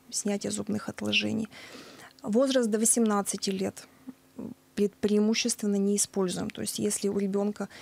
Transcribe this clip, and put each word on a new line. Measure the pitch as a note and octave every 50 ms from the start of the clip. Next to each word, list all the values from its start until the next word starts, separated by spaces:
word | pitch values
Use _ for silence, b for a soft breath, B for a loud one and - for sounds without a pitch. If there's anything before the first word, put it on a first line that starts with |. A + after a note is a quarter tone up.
| _ -
снятия | - - - G#3 G3+ G3+ - G#3
зубных | G#3 G#3 G3+ G#3 G#3 G#3 - -
отложений. | - - G#3 G#3 G#3 G3+ G#3 G#3+ A3 A3 A3 - B B B B B B B B B B B B B -
Возраст | - B3 G3+ A#3+ C#4 C4 C4 C4 A#3+ G#3+
до | G#3+ G#3+
восемнадцати | A3+ G#3+ - B3 A3+ G#3+ G#3 G3+ G3 - - G3 - G3
лет | F#3+ F#3+ F#3+ G3+ - - - - - - - C4 - _ _ _ - - - - - _ _ _ -
пре-, | - G3+ G3+ - -
преимущественно | - G3+ G#3 G#3 G#3+ G#3+ A3+ - - A#3+ - - - G#3 G3+
не | G3+ G3 G3+ G3+
используем. | G3+ - - - G3+ F#3+ F3+ F#3 G3 - -
То | - -
есть | - - - -
если | G#3+ G#3 G3+ - - G3
у | G3+ G3+
ребенка | G3+ F#3+ F#3+ G3+ G3+ G#3 G#3 - G3+ - B B